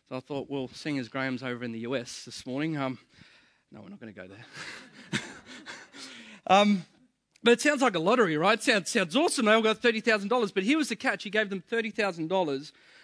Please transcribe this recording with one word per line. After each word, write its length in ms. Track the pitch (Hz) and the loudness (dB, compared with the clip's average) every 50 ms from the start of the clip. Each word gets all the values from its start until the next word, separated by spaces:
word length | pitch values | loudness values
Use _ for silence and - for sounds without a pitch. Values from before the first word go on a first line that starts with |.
| _ _ | _ _
So 60 | 131 | -10
I 40 | 127 | -10
thought, 300 | - - 139 139 - - | -8 -6 -8 -8 -6 -6
well, 180 | 139 139 131 120 - | -6 -6 -6 -6 -10
seeing 240 | - - 156 147 139 | -10 -6 -4 -4 -4
as 100 | 120 110 | -4 -4
Graham's 340 | - 135 131 135 127 117 131 | -4 -4 -2 -2 -4 -4 -6
over 220 | 127 123 117 123 | -6 -6 -6 -6
in 80 | 120 113 | -8 -8
the 60 | 113 | -6
U 180 | 117 117 139 | -6 -4 -4
S 300 | 123 123 - - - - | -4 -6 -8 -12 -14 -14
this 180 | 127 - - - | -14 -16 -14 -10
morning, 320 | 131 123 139 151 165 156 | -8 -4 -4 -2 -2 -2
um, 220 | 147 135 131 127 - - _ _ - - - _ _ _ _ _ _ _ _ | -2 -4 -4 -4 -8 -12 _ _ -20 -20 -20 _ _ _ _ _ _ _ _
no, 100 | 104 107 | -20 -20
we're 80 | 104 95 | -18 -18
not 120 | 101 98 | -16 -14
gonna 120 | 123 110 95 | -16 -16 -14
go 160 | 101 92 90 | -14 -16 -16
there. 920 | 98 110 120 - - - - - - - - - - - - - - - | -18 -20 -20 -20 -18 -16 -16 -14 -14 -16 -18 -20 -20 -20 -12 -8 -8 -8
<laughs> 0 | - - - - - - - - - - - - - - - - - - - 240 226 - 214 - _ | -8 -8 -14 -20 -20 -20 -20 -18 -16 -16 -16 -18 -18 -20 -18 -18 -16 -16 -16 -18 -18 -20 -20 -12 _
Um, 380 | - 185 202 208 208 208 185 160 - _ _ _ _ _ _ _ _ _ _ - | 4 6 6 6 6 4 2 0 -6 _ _ _ _ _ _ _ _ _ _ 4
but 100 | 233 240 | 4 4
it 80 | 240 - | 6 4
sounds 180 | 294 294 247 | 2 2 4
like 140 | 269 247 190 | 2 2 2
a 60 | 165 | 2
lottery, 360 | 160 185 240 254 220 170 156 | 2 4 4 6 4 4 4
right? 260 | 151 170 196 233 220 - | 4 4 4 4 4 2
Sounds, 280 | - 233 202 156 - | 2 2 2 0 0
sounds 260 | - 220 190 160 160 | 0 0 0 2 2
awesome. 300 | 262 330 359 - 285 233 | 2 2 2 2 2 4
They 60 | 208 220 | 6 6
all 100 | 226 220 | 6 6
got 160 | 220 214 220 | 2 0 2
thirty 220 | - 240 220 220 208 | 2 0 0 2 2
thousand 260 | 233 220 208 196 202 | 2 2 2 2 0
dollars. 240 | 240 254 226 185 - | 0 0 0 0 0
But 120 | 196 190 | -2 0
here 120 | 214 302 | 2 2
was 140 | 320 285 - | 2 2 -2
the 60 | 226 | -4
catch. 260 | - - 262 208 - - | -2 -2 -2 -2 -2 -6
He 60 | 208 | -4
gave 180 | 185 220 214 196 | -2 -2 0 0
them 140 | 202 190 - | -4 -8 -6
thirty 280 | _ 226 226 220 220 | _ -4 -4 -4 -4
thousand 380 | 202 - 208 196 175 170 156 160 | -2 -2 -2 -2 -2 -4 -4 -2
dollars 460 | 185 190 180 151 139 135 147 - - _ _ - - - | 0 0 0 0 -2 -4 -6 -10 -18 _ _ -20 -20 -20